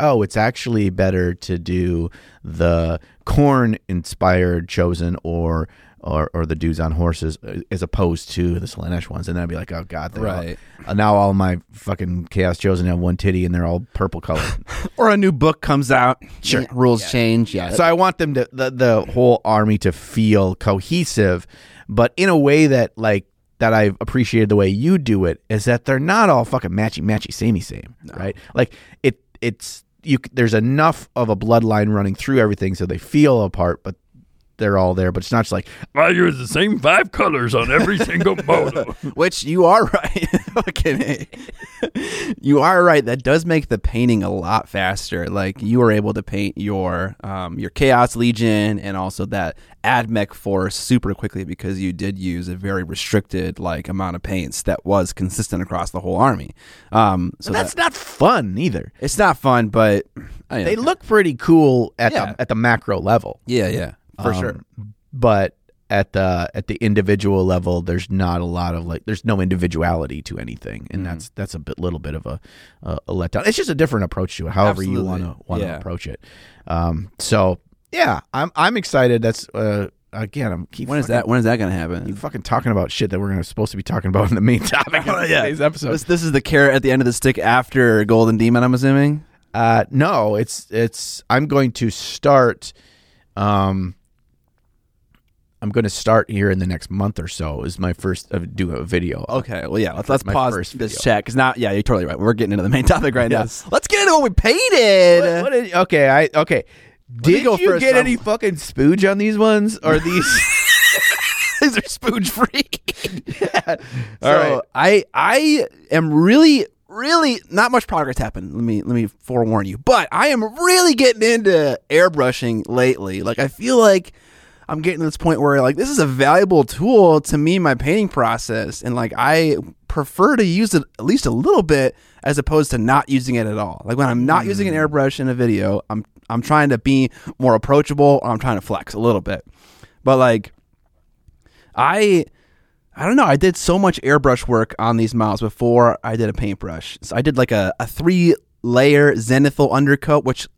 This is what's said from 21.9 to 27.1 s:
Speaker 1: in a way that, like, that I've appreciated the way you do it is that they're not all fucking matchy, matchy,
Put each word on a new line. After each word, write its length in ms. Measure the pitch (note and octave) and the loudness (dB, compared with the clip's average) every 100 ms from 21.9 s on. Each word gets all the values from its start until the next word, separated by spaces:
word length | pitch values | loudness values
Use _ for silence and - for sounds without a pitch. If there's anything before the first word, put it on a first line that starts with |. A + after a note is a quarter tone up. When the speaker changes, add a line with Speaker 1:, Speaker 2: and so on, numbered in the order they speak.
| G#2 A#2+ - | 0 0 2
Speaker 1:
in 120 | F#3+ | 2
a 80 | E3 | 4
way 280 | C#3 D3+ D#3 | 4 4 4
that, 320 | C3 A2 - | 4 0 -2
like, 280 | A2 G2+ - _ _ - | -2 -2 -4 _ _ -2
that 140 | A2+ | 2
I've 220 | A2+ G#2 F#2+ | 4 2 0
appreciated 480 | A2 B2+ A#2 A#2 G#2 | -4 -2 0 2 2
the 60 | G#2 | 2
way 140 | G2 | 2
you 280 | G2 D3 F#3+ | 0 0 0
do 280 | B2 G2+ F2+ | 2 0 0
it 160 | - - | -2 -4
is 160 | A2 A2+ | -4 0
that 200 | A#2+ - | -2 0
they're 140 | C3 | -2
not 300 | D#3 G#3 G#3 | 0 2 4
all 140 | C3 A#2 | 2 2
fucking 260 | B2+ F2+ | -4 -4
matchy, 320 | F#2 G#2+ - | -4 -4 -4
matchy, 280 | F#2 | -2